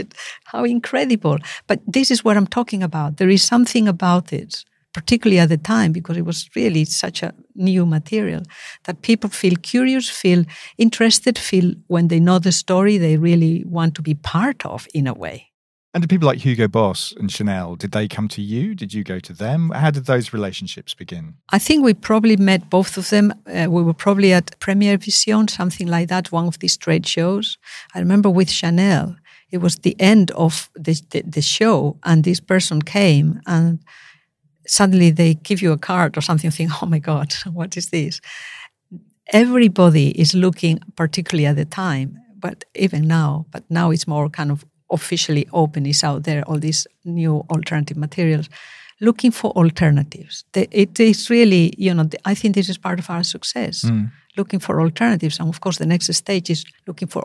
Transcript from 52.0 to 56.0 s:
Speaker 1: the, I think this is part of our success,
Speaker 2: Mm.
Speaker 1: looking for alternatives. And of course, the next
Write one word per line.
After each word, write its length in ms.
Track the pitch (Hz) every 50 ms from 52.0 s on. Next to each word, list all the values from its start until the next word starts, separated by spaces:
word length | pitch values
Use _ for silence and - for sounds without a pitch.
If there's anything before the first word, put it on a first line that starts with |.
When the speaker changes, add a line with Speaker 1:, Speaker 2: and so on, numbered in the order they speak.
| 156
Speaker 1:
the, 140 | 156 - - - 196
I 40 | 202
think 200 | - - 214 185
this 140 | 202 190 190
is 100 | 180 -
part 200 | - 185 175 180
of 100 | 165 -
our 140 | 175 170 175
success, 580 | - - - - - - - - - - - -
Speaker 2:
Mm. 260 | 117 113 107 104 117 - _ _ _ _
Speaker 1:
looking 240 | 196 196 - - 180
for 180 | - - - 151
alternatives. 600 | 160 165 160 - 226 240 214 165 160 151 - -
And 80 | 165 156
of 120 | 165 -
course, 180 | - 190 165 -
the 80 | 160
next 260 | 160 170 170